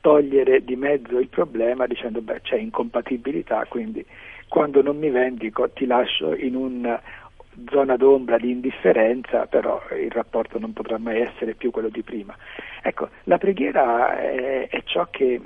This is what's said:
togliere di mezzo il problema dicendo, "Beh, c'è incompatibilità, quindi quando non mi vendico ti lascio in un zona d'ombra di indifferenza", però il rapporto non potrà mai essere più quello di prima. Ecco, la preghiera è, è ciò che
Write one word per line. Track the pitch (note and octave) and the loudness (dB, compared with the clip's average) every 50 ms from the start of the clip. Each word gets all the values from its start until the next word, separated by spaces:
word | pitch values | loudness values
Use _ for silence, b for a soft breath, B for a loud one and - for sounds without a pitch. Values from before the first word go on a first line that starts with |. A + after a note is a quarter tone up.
togliere | - D#3 D3+ D3 C#3+ C#3 C3+ C#3 C3 C3 C3 C3 - | 8 8 6 6 6 6 4 4 6 6 4 4 4
di | B2 B2+ | 0 -6
mezzo | B2 C3+ C#3+ D3 C#3 A#2+ - A#2+ B2 | -2 0 0 0 0 -2 -2 0 0
il | C3 C3 | 0 0
problema | - - F3 D#3 B2+ A2+ A2+ A#2 B2 C3 C3 | 0 -2 -2 -2 -2 -2 0 0 0 0 -2
dicendo, | A#2+ A#2+ - - A#2+ A2 A#2 | -4 -4 -6 -6 -6 -6 -6
"Beh, | A2+ A2 A#2 A#2 | -6 -6 -8 -8
c'è | - - - | -6 -4 -4
incompatibilità, | - A2 - A3 - B3 - - A#2+ A2+ - - B2 A#2+ C3 C#3+ - - - A#2 A2 A#2 - | -4 -4 -4 -4 -6 -6 -4 -4 -6 -4 -4 -6 -6 -4 -6 -6 -6 -4 -4 -4 -4 -4 -4
quindi | - A#2+ A2+ A2 A2 - - B B B B B B B B B | -6 -8 -8 -6 -8 -10 -12 B B B B B B B B B
quando | - E3 D3+ D3 C3+ C#3 | 2 2 2 4 4 4
non | C3+ C#3+ C#3+ D3 | 4 4 0 0
mi | D#3 D3+ | -2 0
vendico | B2+ B2+ B2+ B2+ B2+ A2+ A2 A2 G#2+ B2 B2+ C3+ | 2 2 2 0 -2 -4 -8 -6 -2 -2 -2 -2
ti | - - C3+ | 0 -2 0
lascio | B2 B2 B2 B2+ - - - - D#3 D#3 | 2 2 2 2 2 -2 -2 -2 -2 -2
in | - - B2+ B2 | -2 -2 -2 -2
un | C3 C3 C3 B2+ B2 A#2+ A#2+ A#2 - B B B B B B _ - - _ - - A#2+ A#2 | -2 -4 -4 -6 -4 -4 -4 -4 -4 B B B B B B _ -20 -20 _ -20 -20 -12 0
zona | - C#3+ C#3 C3+ B2+ | 2 2 4 4 2
d'ombra | A#2+ C3 C3+ C#3 C3+ B2+ A#2 A#2 A2+ | 6 8 8 8 6 6 2 2 2
di | A2+ B2 | 2 0
indifferenza", | B2 B2 B2 C3 - - - F#2 F#2 A#2 A2 A2 B2 C3 A#2 - - A#2 - | -2 -2 -4 -6 -6 2 4 4 6 6 4 4 2 0 -4 -2 -2 -2 0
però | - - - - - - - - - | 2 0 0 2 2 -2 -4 -4 -8
il | - D#2 D2+ - | -6 -4 -4 -4
rapporto | - A#2 A2 - - A#2 A2+ - - A2+ | -4 -4 -6 -2 -4 -4 -4 -2 -6 -8
non | G#2+ A2+ | -8 -8
potrà | G#2+ - G#2+ A2 A2+ A2 | -8 -10 -6 -6 -6 -6
mai | A2+ A#2 A2 A2 | -4 -2 0 0
essere | A#2+ A#2+ - - A#2+ A2 A2 | -2 -2 -4 -8 -6 -6 -6
più | - - B2+ | -4 -6 -4
quello | - A#2 A2 A2 | -4 -2 -6 -4
di | G#2+ A#2 | -6 -6
prima. | A2 - B2+ A2+ G2+ G2 - B B B B B B B B B | -10 -8 -10 -10 -10 -12 -16 B B B B B B B B B
Ecco, | - F#3 - - - - B B B | -6 -4 -4 -4 -8 -8 B B B
la | - F3 | 0 2
preghiera | E3+ - G3 G3 F#3+ C4 D4 C#4 F3 C3+ A#2+ A#2 - - - - - | 2 2 0 0 0 -2 0 2 2 2 2 2 2 2 0 0 -2
è, | - - C#3 C3 B2+ C3+ C3+ C3 B2+ - | -4 -4 -4 -4 -4 -2 -4 -4 -4 -4
è | - C3+ C3 | -6 -8 -6
ciò | - - E3+ F3 - | -4 -4 -4 -4 -4
che | - - C#3 B2+ B2 A#2 - | -2 0 0 0 0 -2 -6